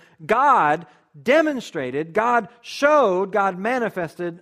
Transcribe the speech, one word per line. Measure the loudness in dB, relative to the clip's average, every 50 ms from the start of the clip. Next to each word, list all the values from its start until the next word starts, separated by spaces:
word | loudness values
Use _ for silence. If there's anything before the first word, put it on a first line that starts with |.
| _ _ _ -10 -2
God | -2 0 2 4 4 4 4 4 2 2 0 -4 -10 _ _ _ _ _ -10
demonstrated, | -2 2 2 2 2 0 -2 -6 -8 -10 -10 -8 -8 -6 -6 -6 -6 -4 -2
God | -2 0 2 0 0 -2 -4 -10 _
showed, | -20 -16 -8 0 2 4 4 4 4 4 2 0 -2 -2 0
God | 0 0 0 -2 -4
manifested | -4 -4 -2 -2 -2 -4 -4 -6 -8 -8 -8 -8 -8 -8 -8 -10